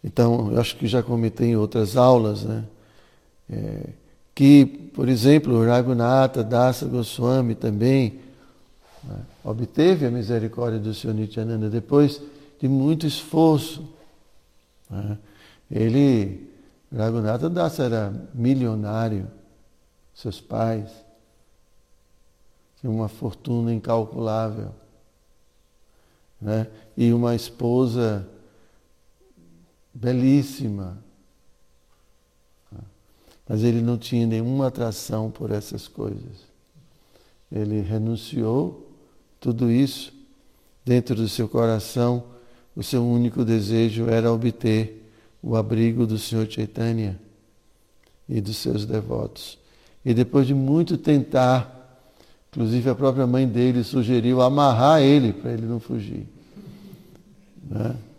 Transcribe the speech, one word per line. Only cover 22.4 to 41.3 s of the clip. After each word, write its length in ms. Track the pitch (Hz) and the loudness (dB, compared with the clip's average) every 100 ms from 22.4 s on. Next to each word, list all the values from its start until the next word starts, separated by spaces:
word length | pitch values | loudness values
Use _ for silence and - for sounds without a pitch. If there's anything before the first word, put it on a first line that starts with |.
| _ _ _ _ | _ _ _ _
tinham 140 | 127 | -4
uma 140 | 110 110 | -4 -4
fortuna 680 | - 113 - - 120 117 | -6 -10 -10 -6 -2 -2
incalculável, 1000 | 113 113 113 110 - 113 110 113 107 101 - _ _ _ _ _ _ _ _ _ _ _ _ _ _ _ _ | -2 -2 -2 -2 -6 -4 -2 -4 -6 -12 -14 _ _ _ _ _ _ _ _ _ _ _ _ _ _ _ _
né? 280 | 104 110 110 - - - | -4 -4 -4 -10 -14 0
E 160 | 120 | 2
uma 220 | 117 120 | 2 0
esposa 960 | 117 - - 120 123 131 117 113 104 92 - - _ _ _ _ _ _ _ _ _ - - _ _ _ | -2 -6 -6 0 2 0 0 -2 -4 -8 -18 -20 _ _ _ _ _ _ _ _ _ -20 -20 _ _ _
belíssima. 1080 | 120 117 127 131 143 139 - 123 101 92 98 - _ _ _ _ _ _ _ _ _ _ _ _ _ _ _ _ 107 - _ _ _ _ _ - | -6 -2 2 4 4 2 -6 -8 -8 -10 -14 -20 _ _ _ _ _ _ _ _ _ _ _ _ _ _ _ _ -20 -20 _ _ _ _ _ -6
Mas 160 | 110 | 0
ele 180 | 120 117 | 2 2
não 160 | 117 120 | 0 -2
tinha 260 | - 120 117 | -2 -2 0
nenhuma 420 | 113 117 135 131 | 0 -2 -2 -2
atração 600 | 123 113 104 - 110 110 | -2 -6 -6 -6 -6 -6
por 200 | - 110 | -8 -6
essas 380 | 104 - - - | -6 -6 -14 -14
coisas. 580 | - 104 101 - 98 _ _ _ _ _ _ _ _ _ _ _ | -10 -10 -10 -14 -20 _ _ _ _ _ _ _ _ _ _ _
Ele 300 | 107 104 107 | -6 -4 -4
renunciou 1080 | 92 110 110 113 - 123 110 123 175 - - - _ _ _ _ | -2 -4 -2 -4 -6 -4 -2 0 -2 -8 -20 -20 _ _ _ _
tudo 300 | 127 117 120 | -6 0 2
isso. 420 | 117 139 - - - - _ _ _ _ _ | 2 2 -2 -16 -20 -20 _ _ _ _ _
Dentro 320 | 123 123 120 110 | 2 2 2 -2
do 120 | |
seu 200 | 110 | -2